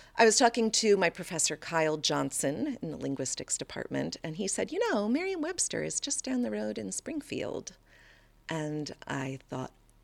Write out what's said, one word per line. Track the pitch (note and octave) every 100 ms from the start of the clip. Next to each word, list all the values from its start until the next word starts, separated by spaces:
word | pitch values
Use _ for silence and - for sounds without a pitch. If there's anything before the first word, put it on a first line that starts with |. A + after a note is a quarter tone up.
| - -
I |
was | A3+ G#3+
talking | B3 A#3+ A3
to | - A3 G3+
my | E3+
professor, | - F3 E3 - D3+
Kyle | - E3 D#3 D#3
Johnson, | - D3 C#3 - C#3 C#3+ D4+ A#3+
in | D#3+
the | D3
linguistics | C#3 C#3 C3 - D3 -
department, | - - - C3+ D3+ -
and | - D#3
he | G3
said, | - G3
"You | E4 A#4
know, | C4 G#3
Merriam-Webster | C4 F#4 F#4+ D4+ F#4+ - E3
is | D#3 -
just | - -
down | - B3+
the | A#3
road | G#3 G#3+ G#3+
in | G3+
Springfield." | - - D#4 - - - - - - _ - - - _ _ -
And | D#3+ D3+ D3+ D3 - -
I | C3+ C3+ C3+ -
thought, | C3+ C3 _ _ _